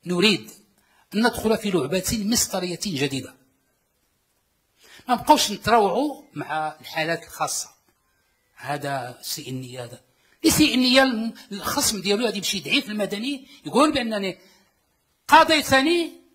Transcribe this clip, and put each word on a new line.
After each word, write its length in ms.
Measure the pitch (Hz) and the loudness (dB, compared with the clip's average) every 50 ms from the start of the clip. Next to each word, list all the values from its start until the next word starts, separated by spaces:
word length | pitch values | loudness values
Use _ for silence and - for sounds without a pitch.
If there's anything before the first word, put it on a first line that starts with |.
| _ | _
نريد 440 | 170 180 175 185 220 196 139 - - - - _ _ _ _ _ _ _ _ _ _ - | -4 -2 2 2 2 2 0 -4 -14 -20 -20 _ _ _ _ _ _ _ _ _ _ -2
أن 120 | 208 226 | 0 0
ندخل 320 | 247 - - - 220 220 196 | 2 0 0 0 0 0 0
في 120 | - 208 | 0 0
لعبة 540 | 185 170 131 139 170 190 - - 240 220 202 | 0 0 0 0 -2 -2 -2 -2 -4 -2 -2
مسطرية 560 | 202 240 220 - - - 190 180 180 175 160 - | 0 0 0 0 -2 -4 -6 -6 -6 -8 -6 -6
جديدة، 480 | 214 170 127 147 139 135 135 - - - _ _ _ _ _ _ _ _ _ _ _ _ _ _ _ _ _ _ _ _ _ _ _ _ _ _ _ _ _ _ - - - - - | -6 -2 -2 -2 -2 -4 -6 -8 -10 -18 _ _ _ _ _ _ _ _ _ _ _ _ _ _ _ _ _ _ _ _ _ _ _ _ _ _ _ _ _ _ -20 -20 -20 -2 -2
ما 60 | 247 | -2
نبقاوش 360 | - - - 302 - - - | -2 4 4 4 4 4 -2
نتراوعوا 720 | 208 180 - 208 226 233 208 190 175 220 285 302 277 - - _ _ | -4 -4 0 4 4 4 4 4 2 0 0 -2 -4 -8 -16 _ _
مع 420 | 151 147 - 151 156 156 156 151 - | -12 -8 -6 -4 -4 -4 -6 -8 -10
الحالات 420 | - - - 165 156 160 165 165 | -18 -10 -6 -4 -2 -2 -2 -4
الخاصة. 480 | - - - - 156 143 - - - - _ _ _ _ _ _ _ _ _ _ _ _ _ _ _ _ _ | -6 -14 -6 -6 -4 -4 -4 -6 -8 -10 _ _ _ _ _ _ _ _ _ _ _ _ _ _ _ _ _
هذا 600 | - - 127 147 143 135 143 139 135 120 123 120 - | -16 -8 -8 -6 -6 -4 -6 -6 -6 -6 -10 -14 -14
سي 260 | - - - - 151 123 | -10 -10 -10 -10 -8 -10
إنية، 360 | 131 131 131 123 123 127 120 | -10 -10 -10 -10 -12 -14 -14
هذا 160 | 117 - - _ _ _ _ _ _ _ _ - | -14 -16 -20 _ _ _ _ _ _ _ _ 2
لي 60 | 320 | 2
سي 240 | - - 302 277 226 | 4 4 4 2 4
إنية 280 | 247 254 254 247 269 | 2 2 6 6 6
الم-، 320 | 262 262 240 220 226 226 - - - _ | 6 4 2 -2 -4 -6 -8 -12 -18 _
الخصم 480 | 202 202 - - - - - - 220 196 | -16 -10 -8 -4 -4 -2 -2 -2 -2 -2
ديالو 240 | 165 196 202 208 247 | -2 0 0 0 0
غادي 120 | 220 190 | -2 -4
يمشي 200 | 202 185 - - | -4 -4 -4 -6
يدعي 260 | 190 143 139 180 285 | -4 -4 -2 -2 -2
في 60 | 277 - | -2 -4
المدني 600 | 214 214 202 190 208 202 226 269 285 262 - - - - _ | -6 -6 -4 -4 -4 -6 -6 -6 -8 -8 -10 -20 -20 -16 _
يقول 260 | 151 - 226 294 311 | -2 2 4 4 4
بأنني 460 | 302 277 240 226 220 208 196 190 175 - - - _ _ _ _ _ _ _ _ _ _ _ _ _ _ _ - | 2 -2 -4 -2 -4 -4 -4 -6 -8 -8 -16 -20 _ _ _ _ _ _ _ _ _ _ _ _ _ _ _ 6
قاضيتني 920 | - 311 320 311 320 302 - - 262 262 262 311 349 349 330 294 - - _ _ | 8 8 8 8 4 0 2 4 4 4 4 4 2 0 0 -4 -8 -18 _ _